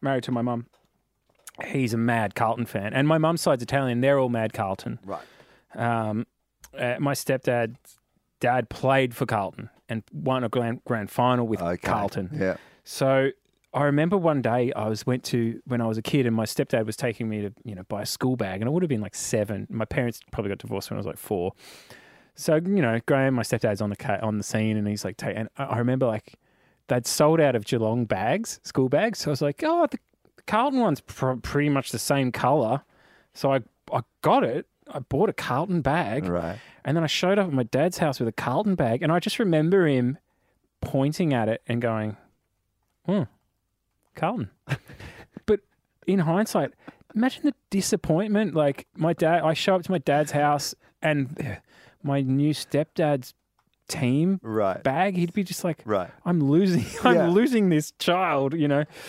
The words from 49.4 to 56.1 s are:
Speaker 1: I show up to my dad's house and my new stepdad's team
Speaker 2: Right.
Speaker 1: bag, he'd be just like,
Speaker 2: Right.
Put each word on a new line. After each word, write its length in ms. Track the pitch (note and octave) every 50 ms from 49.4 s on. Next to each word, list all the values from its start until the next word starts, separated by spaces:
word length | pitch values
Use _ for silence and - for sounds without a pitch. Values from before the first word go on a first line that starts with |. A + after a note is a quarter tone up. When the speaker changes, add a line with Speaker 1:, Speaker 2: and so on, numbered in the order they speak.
| D#3
Speaker 1:
I 100 | D#3 D#3+
show 220 | - - G3+ F#3+
up 80 | F3+ E3
to 80 | -
my 60 | F#3
dad's 340 | D#3 - D#3+ C#3 D3+ D3+ C#3+
house 420 | - D3 D3 D3 D3 D3 - - - - _ _ _ _
and 560 | - D#3 D3+ C#3+ C3+ B2+ D#3+ - D3 A#2+ F#2+ - - _ _ - - - _ _ -
my 180 | C#3 C#3 C#3
new 300 | C3+ C3 C3+ C#3 D3 D#3 C#3+
stepdad's 800 | - - - - C#3+ D#3 - - - D#3+ D3 D3 C3 B2 - - _ _ _ _ _ _ _ _ _ _
team 520 | - - D#3 C#3 A#2+ C3 D3 E3 F#3+ G3 F3+
Speaker 2:
Right. 400 | - A2+ G#2+ A2 G2+ F#2+ F2+ -
Speaker 1:
bag, 340 | - C3 C3+ D#3+ F#3+ G#3 F#3
he'd 160 | F3 E3+ E3+ -
be 100 | G#3 F#3+
just 200 | - E3+ - -
like, 180 | F3 D#3 - -
Speaker 2:
Right. 240 | G#2+ G#2 F#2+ F2 -